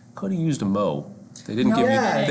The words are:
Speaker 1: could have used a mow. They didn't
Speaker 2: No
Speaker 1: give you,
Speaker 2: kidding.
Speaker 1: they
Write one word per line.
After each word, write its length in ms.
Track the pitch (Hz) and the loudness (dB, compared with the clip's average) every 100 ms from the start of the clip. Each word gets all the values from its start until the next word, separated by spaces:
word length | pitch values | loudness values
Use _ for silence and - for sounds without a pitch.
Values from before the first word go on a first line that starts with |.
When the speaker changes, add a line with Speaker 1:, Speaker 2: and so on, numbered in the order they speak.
| - | -20
Speaker 1:
could 160 | - 196 | -8 -4
have 80 | 180 | -2
used 220 | 160 139 | 0 0
a 20 | |
mow. 480 | 104 101 98 71 71 - - - - | 0 0 0 -2 -8 -16 -20 -16 -6
They 80 | 110 | 0
didn't 140 | - | 2
Speaker 2:
No 40 | 226 | 4
Speaker 1:
give 120 | 247 | 4
you, 80 | 269 | 4
Speaker 2:
kidding. 220 | 214 - | 2 2
Speaker 1:
they 60 | - | 2